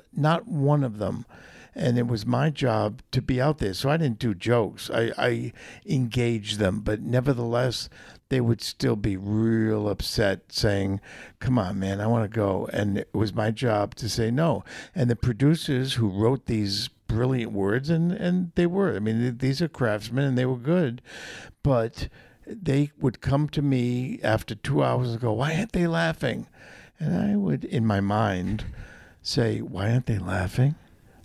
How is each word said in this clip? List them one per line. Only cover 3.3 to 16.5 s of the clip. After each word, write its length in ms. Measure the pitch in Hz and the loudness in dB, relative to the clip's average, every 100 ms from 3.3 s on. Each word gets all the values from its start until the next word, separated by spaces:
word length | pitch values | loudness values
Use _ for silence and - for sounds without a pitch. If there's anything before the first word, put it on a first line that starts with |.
| 127 | 2
out 160 | 135 151 | 2 2
there. 160 | 104 | -2
So 160 | 95 135 | -2 0
I 80 | 160 | 2
didn't 220 | 156 110 | 0 0
do 160 | 120 92 | -2 -2
jokes. 560 | 113 120 98 80 - | 2 2 2 -4 -4
I, 180 | 123 117 - | -2 -2 0
I 360 | 123 117 123 - - - - | 0 0 -4 -10 -20 -20 -2
engaged 720 | 143 120 117 120 117 104 104 | 0 0 0 0 0 -2 0
them. 220 | 101 104 | 0 0
But 200 | 104 107 | -2 -4
nevertheless, 880 | - 123 127 123 117 117 127 113 - - - - _ | 0 0 2 0 0 0 0 -2 -8 -16 -20 -20 _
they 140 | 135 | 0
would 200 | 117 110 | 2 0
still 340 | - - 135 110 | -2 -2 0 0
be 220 | 107 95 | 0 -2
real 720 | 101 107 113 113 110 107 104 | -2 2 2 2 2 0 -2
upset 600 | 98 - - 104 95 - | -2 -4 0 0 0 -6
saying, 500 | - 113 101 98 101 - - - - | -2 0 2 0 -4 -6 -20 -20 -8
"Come 180 | - 127 | 0 2
on, 220 | 90 98 | 0 -2
man, 200 | 95 98 | -2 0
I 60 | 107 | 0
wanna 220 | 117 104 | 0 0
go." 400 | 113 101 95 - | 0 0 0 -2
And 240 | - 101 101 | -2 0 0
it 100 | - | -2
was 200 | - 107 | -2 -2
my 160 | 92 107 | 0 -2
job 460 | 110 127 107 101 - | 0 0 0 -2 -4
to 140 | 110 | -6
say 200 | - 113 | -2 0
no. 340 | 123 165 120 - - - | 2 2 0 -4 -16 -12
And 160 | - 123 | -2 0
the 60 | 120 | 2
producers 800 | - 104 139 165 - 131 131 | 0 2 4 4 0 -2 0
who 160 | 120 110 | 0 0
wrote 360 | 95 113 135 | 4 2 2
these 440 | - | 0